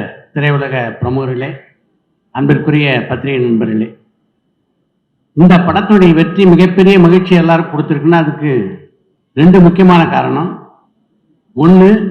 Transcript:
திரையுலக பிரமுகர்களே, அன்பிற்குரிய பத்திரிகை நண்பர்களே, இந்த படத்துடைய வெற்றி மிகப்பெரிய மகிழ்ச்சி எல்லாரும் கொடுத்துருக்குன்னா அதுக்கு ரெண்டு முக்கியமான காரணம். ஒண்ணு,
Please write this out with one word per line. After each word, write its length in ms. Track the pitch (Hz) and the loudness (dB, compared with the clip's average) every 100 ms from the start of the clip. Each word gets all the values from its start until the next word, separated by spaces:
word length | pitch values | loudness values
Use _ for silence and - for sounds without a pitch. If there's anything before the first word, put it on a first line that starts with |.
| 104 - _ | -8 -16 _
திரையுலக 640 | 147 147 143 139 131 117 110 | -6 -4 -4 -4 -8 -8 -8
பிரமுகர்களே, 500 | 120 131 131 123 135 139 _ _ _ _ _ _ _ | -6 -6 -6 -8 -10 -14 _ _ _ _ _ _ _
அன்பிற்குரிய 720 | 123 143 143 151 147 147 123 113 | -4 -2 -2 -2 -2 -2 -4 -6
பத்திரிகை 320 | 127 135 131 | -8 -6 -6
நண்பர்களே, 440 | 123 113 110 107 107 - _ _ _ _ _ _ _ _ _ _ _ _ _ 147 | -4 -4 -4 -6 -8 -12 _ _ _ _ _ _ _ _ _ _ _ _ _ 0
இந்த 180 | 180 175 | 2 2
படத்துடைய 580 | 170 180 202 202 180 | 0 -4 0 2 2
வெற்றி 320 | 160 165 196 185 | 2 -2 0 2
மிகப்பெரிய 520 | 165 185 190 190 196 | 4 2 2 2 4
மகிழ்ச்சி 360 | 170 180 - | 4 2 2
எல்லாரும் 360 | 175 165 165 170 | 0 2 0 -4
கொடுத்துருக்குன்னா 520 | 151 147 143 160 170 | -6 -6 -4 0 0
அதுக்கு 280 | 151 - 147 123 95 - - _ _ _ _ 135 | -2 -6 -6 -4 -6 -12 -20 _ _ _ _ 0
ரெண்டு 240 | 170 190 | 4 6
முக்கியமான 480 | 170 185 185 175 160 | 4 4 4 4 2
காரணம். 400 | 131 127 135 180 - - _ _ _ _ _ _ _ _ 127 | -2 -4 -4 -6 -10 -20 _ _ _ _ _ _ _ _ 0
ஒண்ணு, 320 | 165 185 190 220 - | 4 6 4 2 -2